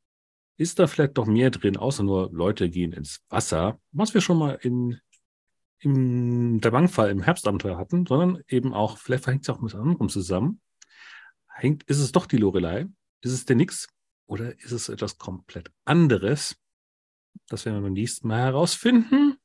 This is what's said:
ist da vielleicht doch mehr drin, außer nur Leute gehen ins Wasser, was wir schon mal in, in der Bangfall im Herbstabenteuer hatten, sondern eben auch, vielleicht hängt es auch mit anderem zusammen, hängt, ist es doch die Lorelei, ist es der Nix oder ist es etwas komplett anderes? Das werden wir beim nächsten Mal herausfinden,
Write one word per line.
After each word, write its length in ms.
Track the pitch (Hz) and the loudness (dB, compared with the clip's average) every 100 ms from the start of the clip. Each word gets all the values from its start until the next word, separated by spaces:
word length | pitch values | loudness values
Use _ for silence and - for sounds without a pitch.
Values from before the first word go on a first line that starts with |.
| _ _ _ _ _ - | _ _ _ _ _ -6
ist 200 | 170 - | -2 2
da 80 | 160 | 2
vielleicht 300 | - 143 - | 2 0 0
doch 80 | |
mehr 260 | 107 110 131 | 2 4 4
drin, 280 | - 98 101 | 2 -2 0
außer 240 | 127 139 | -2 -2
nur 260 | 98 95 92 | 0 0 -2
Leute 380 | 85 87 - 90 | -2 -2 0 -2
gehen 240 | 87 85 | -2 -4
ins 300 | 80 73 - _ | -6 -12 -16 _
Wasser, 500 | 98 - 82 98 - _ | -4 -2 -2 -2 -4 _
was 200 | 143 220 | -4 0
wir 80 | 208 | 2
schon 160 | 185 165 | 2 2
mal 220 | 147 135 | 0 -2
in, 400 | 123 123 123 120 _ _ _ _ _ _ _ _ | -4 -2 -4 -6 _ _ _ _ _ _ _ _
in 840 | 143 135 127 123 120 120 120 113 | 0 2 2 0 0 0 0 2
der 100 | 117 | 2
Bangfall 380 | 127 175 - 104 | 4 4 4 2
im 140 | 98 | 2
Herbstabenteuer 560 | 90 180 104 101 101 87 | 0 0 0 -2 -2 -6
hatten, 260 | - 175 | -4 -2
sondern 380 | 175 135 180 180 - | 2 2 2 0 -2
eben 280 | 127 127 | -2 0
auch, 240 | 104 107 - | -2 -2 -4
vielleicht 280 | - 123 - | -4 -4 -2
hängt 180 | 135 | -4
es 40 | - | -4
auch 140 | - | -6
mit 120 | 110 | -6
anderem 360 | 101 139 170 101 | -2 -2 0 -2
zusammen, 500 | 101 87 92 139 214 _ _ _ - - - - _ _ | -2 -2 0 -2 -4 _ _ _ -20 -20 -20 -20 _ _
hängt, 360 | - 131 147 | -4 -2 -2
ist 140 | - 143 | -2 -2
es 140 | 135 | 2
doch 140 | 180 - | 0 2
die 100 | 127 | 2
Lorelei, 500 | 101 92 82 101 196 - _ _ | 2 2 -2 -4 -8 -14 _ _
ist 100 | 123 | -8
es 140 | 127 - | -4 2
der 100 | 123 | 2
Nix 320 | 175 - - _ _ _ - | 2 -2 -14 _ _ _ -12
oder 320 | 104 120 - | -10 -10 -12
ist 120 | 117 | -10
es 180 | 120 - | -8 -8
etwas 260 | 101 101 - | -6 -8 -8
komplett 540 | - 92 - 90 - _ - | -12 -12 -12 -16 -16 _ 0
anderes? 680 | 165 151 101 98 147 - - _ _ _ _ _ _ _ - - | 4 4 4 0 -2 -4 -12 _ _ _ _ _ _ _ -20 -14
Das 160 | 113 | -10
werden 120 | 117 104 | -6 -4
wir 60 | |
beim 120 | 101 | -4
nächsten 340 | 95 120 - 113 | -4 -4 -6 -4
Mal 140 | 113 | 0
herausfinden, 960 | 131 135 175 - 233 247 226 277 285 269 | 0 0 0 0 4 4 6 4 4 0